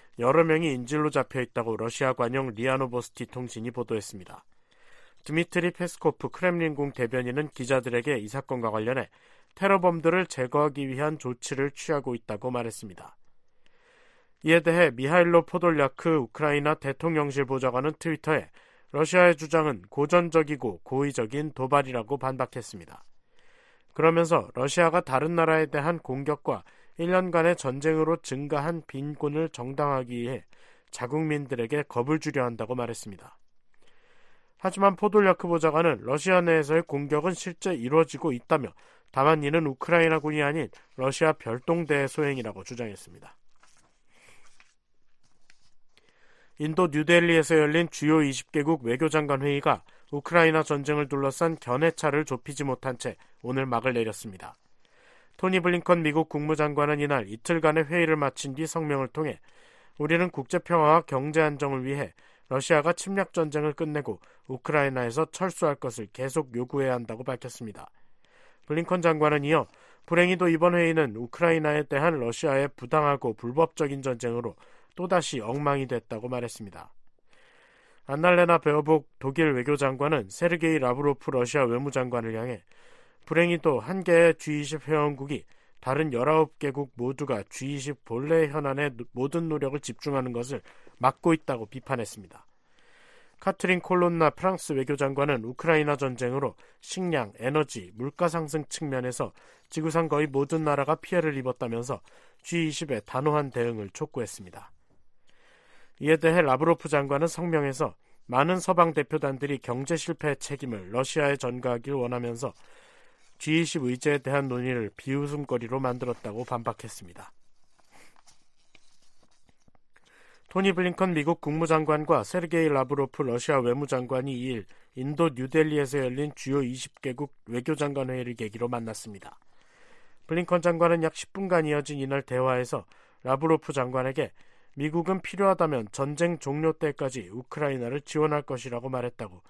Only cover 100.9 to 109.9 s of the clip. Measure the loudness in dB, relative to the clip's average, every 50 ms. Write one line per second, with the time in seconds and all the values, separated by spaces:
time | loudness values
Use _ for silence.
100.9 | -2 -2 -4 -2 -2 0 0 0 -2 -4 -4 -6 -6 -4 -6 -6 -4 -6 -4 -6
101.9 | -8 -8 -10 -14 -20 -20 -20 -20 _ _ _ -6 -2 -2 -2 -2 -2 -6 -6 -6
102.9 | -6 -6 -6 -6 -6 -2 0 2 2 2 0 -2 -2 -2 -2 -2 -2 -4 -8 -10
103.9 | -10 -10 -10 -8 -6 -8 -8 -8 -10 -14 -18 -18 -18 -20 -20 -20 -20 -20 _ _
104.9 | _ -20 -20 -20 -20 -20 _ -20 -20 -20 _ _ _ _ _ _ -20 -20 -20 -20
105.9 | -14 -4 2 2 4 4 6 4 4 6 6 4 4 4 4 4 2 2 0 0
106.9 | 0 0 2 2 0 0 0 0 -2 -4 -2 0 0 0 0 -2 -2 -2 -4 -4
107.9 | -6 -10 _ _ -20 -20 -12 -2 2 2 4 4 2 0 0 2 4 4 4 4
108.9 | 4 0 -2 -2 -2 -2 -2 -2 -2 -4 -4 -4 -4 -6 -6 -6 -6 -4 -4 -4